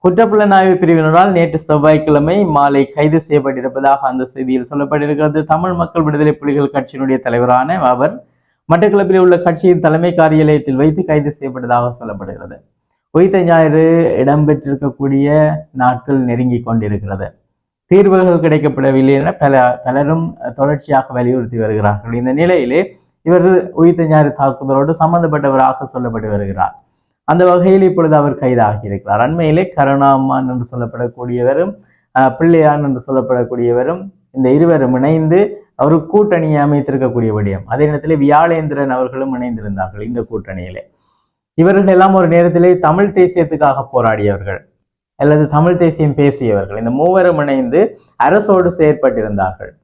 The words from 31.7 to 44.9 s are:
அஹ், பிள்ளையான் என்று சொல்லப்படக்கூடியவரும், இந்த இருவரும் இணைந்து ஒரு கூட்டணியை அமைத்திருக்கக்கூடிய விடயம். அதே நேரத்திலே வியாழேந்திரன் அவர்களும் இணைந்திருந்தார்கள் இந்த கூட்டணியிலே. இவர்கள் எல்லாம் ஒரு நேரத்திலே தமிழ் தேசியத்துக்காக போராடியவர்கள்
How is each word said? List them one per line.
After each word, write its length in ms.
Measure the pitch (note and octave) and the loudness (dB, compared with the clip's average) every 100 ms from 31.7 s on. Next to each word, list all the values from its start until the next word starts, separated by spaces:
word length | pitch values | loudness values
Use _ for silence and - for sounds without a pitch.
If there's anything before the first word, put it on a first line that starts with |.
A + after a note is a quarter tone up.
| G3+ _ _ _ C3 | -6 _ _ _ 0
அஹ், 160 | C3+ - | 0 0
பிள்ளையான் 440 | E3 E3 D3+ D3 | 2 4 4 2
என்று 200 | C#3+ B2+ B2 | -2 -4 -4
சொல்லப்படக்கூடியவரும், 1040 | C3 B2 B2 A#2+ B2 A#2+ A#2+ B2+ F3+ G3 _ _ | -4 -2 -2 -2 -2 -2 0 -2 -6 -10 _ _
இந்த 200 | C3 C3 | -4 0
இருவரும் 440 | C#3+ E3+ D#3+ C3 | 2 2 2 0
இணைந்து 600 | B2+ C#3 D#3+ D#3 F3 G#3 - _ _ | 0 0 0 0 0 0 -4 _ _
ஒரு 300 | C3+ D#3+ D#3 | 0 0 0
கூட்டணியை 460 | G#3 G#3 F3 D#3 D3 | 0 0 0 0 0
அமைத்திருக்கக்கூடிய 680 | C#3+ D3 C#3 C3+ B2+ A#2 A2+ | 0 0 -2 -4 -2 -2 -2
விடயம். 300 | G#2+ G2+ F#2+ - | -2 -4 -6 -6
அதே 180 | B2 | -2
நேரத்திலே 320 | D3 D3 D3+ D#3 | 0 -2 -2 0
வியாழேந்திரன் 720 | C#3 D3 E3+ E3 D#3 C#3+ C#3 | 2 2 2 0 -4 -4 -4
அவர்களும் 520 | B2+ B2+ C3 C3+ B2+ | -2 -4 -6 -6 -6
இணைந்திருந்தார்கள் 600 | B2 A2+ G#2 G2 F#2 G2+ | -6 -8 -8 -8 -8 -8
இந்த 200 | A2 A#2+ | -10 -8
கூட்டணியிலே. 600 | G#2+ A2 G2+ F#2+ F2+ F#2+ - _ _ _ _ _ _ | -8 -10 -10 -12 -12 -14 -18 _ _ _ _ _ _
இவர்கள் 320 | - E3+ G3 F#3+ | 0 2 4 4
எல்லாம் 280 | F#3 F#3+ | 4 4
ஒரு 140 | F#3+ F3 | 4 4
நேரத்திலே 500 | E3+ F3 F3 F3 F3+ | 4 2 2 2 2
தமிழ் 300 | D#3 E3+ G3+ | 2 0 0
தேசியத்துக்காக 760 | G3 F3+ F3+ D#3+ D#3 D3 C3 B2+ | 2 0 2 -2 0 0 0 -4
போராடியவர்கள் 680 | B2+ A2+ G#2+ G2+ G2 F#2+ F#2+ _ _ _ | -2 0 0 -2 -4 -6 -12 _ _ _